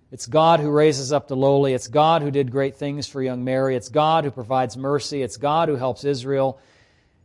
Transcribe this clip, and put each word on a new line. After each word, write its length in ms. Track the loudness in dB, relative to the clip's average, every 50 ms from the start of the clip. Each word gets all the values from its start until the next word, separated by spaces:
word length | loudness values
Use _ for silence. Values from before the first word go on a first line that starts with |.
| _ _
It's 160 | -18 -16 -8
God 360 | 0 2 4 6 6 4 4
who 80 | 2 2
raises 420 | 2 4 4 4 2 0 -2 -2
up 160 | -2 -2 -2
the 80 | -4 -2
lowly. 380 | 0 2 4 4 4 2 2 0
It's 160 | -2 -4 -2
God 320 | 2 2 4 4 4 2
who 100 | 0 0
did 180 | 0 0 -2 0
great 260 | -2 -2 -2 -2 -4
things 320 | -6 -8 -8 -8 -8 -10
for 140 | -8 -6 -6
young 220 | -4 -4 -4 -4 -4
Mary. 320 | -2 0 0 0 0 -2
It's 140 | -4 -4 -2
God 340 | 0 2 2 4 2 2 0
who 80 | -2
provides 460 | -6 -8 -6 -2 -2 -2 -2 -2 -4
mercy. 440 | -6 -4 -2 -2 -2 -4 -4 -6 -4
It's 160 | -6 -6 -6
God 320 | -4 -2 0 0 2 2 0
who 60 | 0
helps 300 | -2 -2 -4 -4 -4 -4
Israel. 540 | -4 -4 -4 -4 -2 0 0 0 0 -2 -6 _ _ _ _ _ _ _ _ _ _ _ _